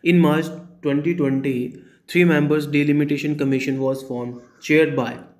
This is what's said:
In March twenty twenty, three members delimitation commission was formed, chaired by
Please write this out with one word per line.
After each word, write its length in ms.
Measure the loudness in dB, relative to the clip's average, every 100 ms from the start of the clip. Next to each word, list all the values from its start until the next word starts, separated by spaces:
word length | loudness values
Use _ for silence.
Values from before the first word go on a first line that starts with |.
| 4
In 140 | 4
March 240 | 4 2 -2 -10 -18 -8
twenty 300 | -4 -2 -2 -2
twenty, 400 | -2 -2 -2 -4 -6 -10 -20 _ -4
three 140 | 2 4
members 420 | 4 2 0 0 0
delimitation 600 | 2 2 0 -2 -2 -2
commission 400 | 0 0 -2 -2
was 220 | -2 -4
formed, 340 | -6 -8 -8 -12 -20 _
chaired 300 | 0 2 2 0
by 140 | -6 -8 -18 _